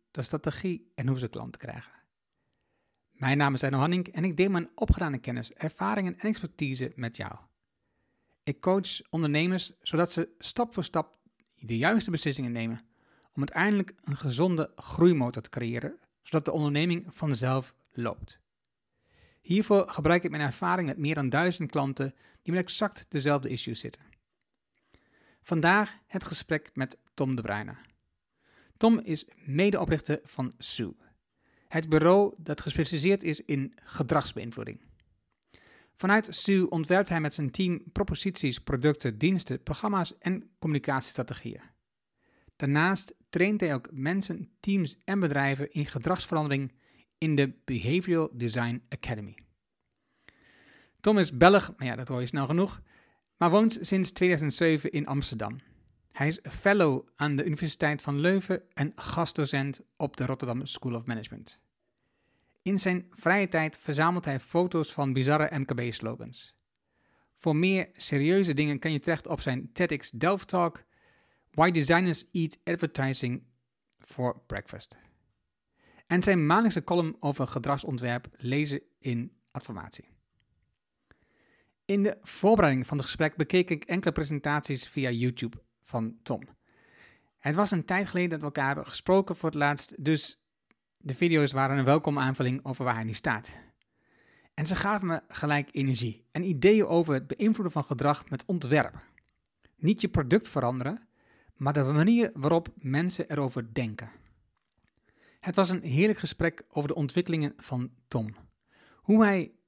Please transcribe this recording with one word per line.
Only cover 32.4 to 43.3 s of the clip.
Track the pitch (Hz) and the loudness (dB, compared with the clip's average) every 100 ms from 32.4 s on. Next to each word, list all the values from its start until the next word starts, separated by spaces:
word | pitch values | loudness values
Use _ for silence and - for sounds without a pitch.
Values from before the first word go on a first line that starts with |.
| 151 147 | -8 -8
gespecialiseerd | - 151 156 160 170 196 | -4 -2 -2 0 2 2
is | 170 147 | 0 -4
in | - 143 135 - | -2 -4 -4 -10
gedragsbeïnvloeding. | - - 131 147 - - 117 117 107 - _ _ _ _ _ _ _ _ _ _ _ - | -8 -4 0 0 0 -6 -10 -10 -12 -14 _ _ _ _ _ _ _ _ _ _ _ -4
Vanuit | 185 214 220 | 2 4 2
Sue | - - 196 180 | -2 2 2 2
ontwerpt | 165 147 180 202 | 0 2 2 2
hij | 170 | -2
met | 151 | -2
zijn | - 139 | -2 -4
team | - 185 170 - | -2 -2 -2 -4
proposities, | - 196 156 196 180 143 123 | -4 -2 -2 -4 -2 -4 -4
producten, | - 131 151 147 123 107 | -4 0 2 2 -2 0
diensten, | 160 190 - 123 | 2 2 -2 -6
programma's | - 147 214 196 165 - | -6 -6 -2 -2 -2 -4
en | 175 185 - _ | -6 -6 -8 _
communicatiestrategieën. | 156 147 143 131 - - 120 - - - - _ _ _ _ _ _ _ _ - | -2 -2 -2 -4 -4 -6 -6 -8 -12 -14 -18 _ _ _ _ _ _ _ _ -6
Daarnaast | 139 147 175 190 - - | 0 2 2 0 -6 -16
traint | _ | _